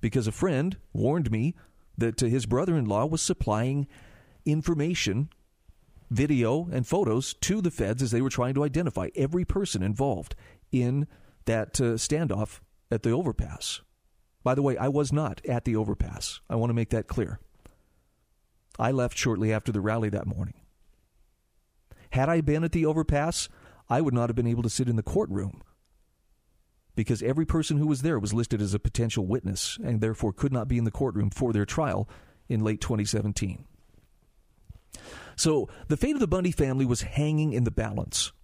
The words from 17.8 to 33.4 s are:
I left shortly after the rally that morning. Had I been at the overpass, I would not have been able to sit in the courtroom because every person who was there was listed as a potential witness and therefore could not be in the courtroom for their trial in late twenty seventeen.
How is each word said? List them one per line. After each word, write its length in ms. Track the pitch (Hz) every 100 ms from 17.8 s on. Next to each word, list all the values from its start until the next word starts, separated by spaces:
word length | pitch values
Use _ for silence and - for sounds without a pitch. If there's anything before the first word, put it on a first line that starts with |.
| _ _ _ _ _ _ _ _ _ -
I 140 | 113
left 260 | 131 123 -
shortly 360 | - 107 110
after 180 | 110 -
the 100 | 104
rally 280 | 101 113 110
that 180 | 98 -
morning. 280 | - 90 - - _ _ _ _ _ _ _ _ _ _ _ _ - - 127
Had 140 | 139
I 100 | 170
been 240 | 147 151
at 80 | 165
the 140 | 170 156
overpass, 640 | 156 156 147 156 175 - - - - _
I 100 | 123
would 140 | 151
not 160 | 123 117
have 60 | 113
been 100 | 117
able 160 | 117
to 80 | 117
sit 180 | - 127
in 80 | 113
the 60 |
courtroom 600 | 104 - - 98 98 - - _ _ _ _ _ _ _ _ _ _ _ _
because 280 | - 110 117
every 220 | 113 139
person 320 | 156 165 156 147
who 100 | 151
was 140 | 139
there 180 | 147 143
was 140 | 101
listed 300 | 110 117 113
as 100 | 104
a 60 | 104
potential 480 | - - 117 113 92
witness 520 | 110 92 95 - -
and 160 | 214 113
therefore 320 | 110 110 110
could 180 | 95 143
not 160 | 127 113
be 120 | 123
in 60 |
the 60 | 113
courtroom 380 | - 135 101 101
for 240 | - 127
their 140 | 110 101
trial 420 | - 147 95 - - - _ _
in 160 | 117
late 160 | 110 110
twenty 240 | - 113
seventeen. 600 | 104 110 104 101